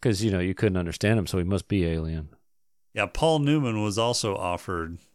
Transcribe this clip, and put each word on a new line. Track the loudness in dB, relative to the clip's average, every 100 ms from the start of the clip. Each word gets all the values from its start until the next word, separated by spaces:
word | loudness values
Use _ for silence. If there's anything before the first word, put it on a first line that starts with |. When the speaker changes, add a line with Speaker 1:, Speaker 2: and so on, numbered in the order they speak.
Speaker 1:
'cause, | 2 2
you | 2
know, | 2
you | 0
couldn't | 2 2 2
understand | -2 0 2 2
him, | 0
so | -2
he |
must | 0 -2 0
be | 0 2
alien. | 0 -2 -4 -8 -14 _ _ _ _ _
Speaker 2:
Yeah, | -4 -4
Paul | 0 2 2
Newman | 2 2 2 0
was | 0 0
also | 0 0 -2 -2
offered | -2 -4 -4 -6 -6 -10 _